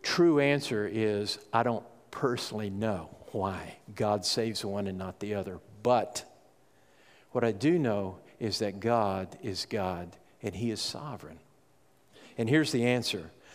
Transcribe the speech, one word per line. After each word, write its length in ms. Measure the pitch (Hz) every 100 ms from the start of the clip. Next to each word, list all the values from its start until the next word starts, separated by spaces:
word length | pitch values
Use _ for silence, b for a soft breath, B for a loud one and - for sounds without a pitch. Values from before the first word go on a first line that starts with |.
true 380 | - - 170 147
answer 440 | 143 143 - 110 104
is, 540 | 110 107 101 104 - -
I 100 | 117
don't 220 | 120 110 - - -
personally 580 | - 135 120 - 107 104
know 400 | 98 110 92 78 - -
why 460 | 101 98 87 78 - - 107
God 300 | 107 104 -
saves 400 | - 113 104 101
one 200 | 101 98
and 120 | 92
not 240 | 95 -
the 140 | 104 101
other. 240 | 95 87 - 104
But 440 | 120 120 - - - - _ _ _ b b b b b b
what 140 | 123 113
I 80 |
do 260 | 101 139 175
know 380 | 127 101 95 90 B B
is 220 | 110 -
that 220 | 104 98
God 560 | 113 117 101 95 92 -
is 240 | 107 92 -
God, 480 | 107 92 87 87 - b b
and 120 | 107
he 180 | 92 117
is 100 | 104
sovereign. 580 | - - 147 110 76 80 _ _ _ _ _ _ _ B B B
And 120 | 113
here's 240 | 156 151
the 120 | 120 120
answer. 460 | 123 117 95 80 - B